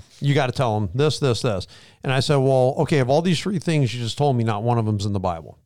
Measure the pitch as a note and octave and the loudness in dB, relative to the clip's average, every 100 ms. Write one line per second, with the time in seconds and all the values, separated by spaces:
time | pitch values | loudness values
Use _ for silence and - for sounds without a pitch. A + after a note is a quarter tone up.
0 | - - C#3+ C#3+ B2+ C3 B2 G#2+ G2 B2+ | -20 -6 0 2 0 0 0 0 -2 0
1 | D3+ - C#3 A2 B2+ F#2+ - - - _ | 0 2 0 0 -2 -2 -6 -16 -20 _
2 | C3+ C3 B2+ C#3+ C3+ C3 B2+ D#3+ D3 D3+ | -2 0 2 2 4 4 2 0 0 2
3 | A#2+ D3 F3 D#3+ F3+ F#3+ - D3+ B2+ A#2+ | 2 2 2 -2 -2 -4 -2 0 0 -2
4 | A#2 - C#3+ B2 A2+ G#2 A#2 A#2 G#2+ G#2 | -6 -2 0 2 0 0 0 0 0 -2
5 | G#2 G2+ F2+ E2 A1 - | -2 -2 -2 -4 -10 -20